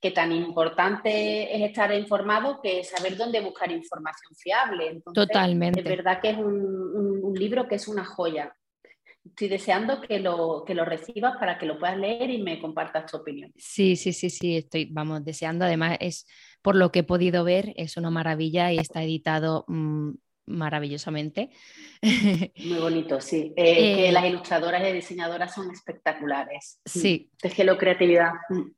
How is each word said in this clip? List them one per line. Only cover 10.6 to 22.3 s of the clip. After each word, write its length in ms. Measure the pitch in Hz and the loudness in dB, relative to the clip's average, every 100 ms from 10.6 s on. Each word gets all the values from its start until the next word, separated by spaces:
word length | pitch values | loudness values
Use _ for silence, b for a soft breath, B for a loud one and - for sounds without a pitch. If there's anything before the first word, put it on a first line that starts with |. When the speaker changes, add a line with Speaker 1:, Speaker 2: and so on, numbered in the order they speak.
| - | -4
Speaker 1:
que 80 | |
lo 120 | 175 165 | -2 -2
recibas 500 | 165 - 208 240 247 | -4 -8 -2 -2 0
para 220 | 202 175 | -4 -2
que 80 | 160 | -4
lo 120 | 151 | -2
puedas 200 | 175 190 | -2 -2
leer 320 | 196 233 247 | -2 -2 -2
y 100 | 247 | -4
me 160 | 190 165 | -4 -6
compartas 520 | 165 156 160 160 156 | -6 -6 -4 -6 -6
tu 80 | 156 | -12
opinión. 340 | 156 143 143 _ | -10 -12 -14 _
Speaker 2:
Sí, 360 | - - 196 180 | -16 2 4 4
sí, 180 | 190 | 0
sí, 160 | 170 180 | -2 -4
sí, 260 | - 180 165 | -4 -2 -2
estoy, 300 | 160 165 156 | -2 -4 -4
vamos, 320 | 156 151 156 | -4 -4 -6
deseando. 440 | 147 156 160 170 180 | -8 -8 -6 0 0
Además, 320 | 165 165 170 | 2 0 0
es, 260 | 175 165 - B B B | -4 -8 -14 B B B
por 140 | - 190 | 2 6
lo 140 | 180 | 6
que 100 | 180 | 4
he 40 | |
podido 400 | 165 180 180 175 | 2 2 4 2
ver, 300 | 175 180 202 - | 4 2 0 -6
es 220 | 165 - | -8 -4
una 100 | 165 | -2
maravilla 640 | 165 160 156 160 170 175 | -2 -2 0 0 2 2
y 60 | 170 | 2
está 240 | 160 - | -2 -4
editado, 640 | 160 160 160 156 160 160 - | -4 -2 0 0 2 -2 -2
mm, 440 | 165 156 151 151 139 _ _ - | -4 -2 -2 -4 -8 _ _ -10
maravillosamente. 1040 | 175 156 151 147 143 - 156 151 151 254 B B B B B | -6 -4 -4 -4 -8 -6 -6 -6 -6 -8 B B B B B
<laughs> 520 | 220 247 208 | 2 4 4